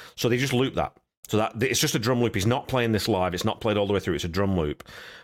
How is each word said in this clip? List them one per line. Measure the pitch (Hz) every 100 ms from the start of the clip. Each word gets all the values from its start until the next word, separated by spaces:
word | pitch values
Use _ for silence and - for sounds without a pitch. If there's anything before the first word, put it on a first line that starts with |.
| - -
So | 120
they | 123
just | 135
looped | 123 135 85
that. | 69 - _ _ -
So | 107
that, | 110 107
it's | 131 117
just | 156 139
a |
drum | 113 123
loop. | 117 98
He's | 104
not | 127 -
playing | 131 117
this | 104 -
live. | 95 90
It's | 87
not | 110 -
played | 113 104
all | 101
the |
way | 98
through. | 92
It's | 76
a | 87
drum | 90 98 92
loop. | 76 - - - - -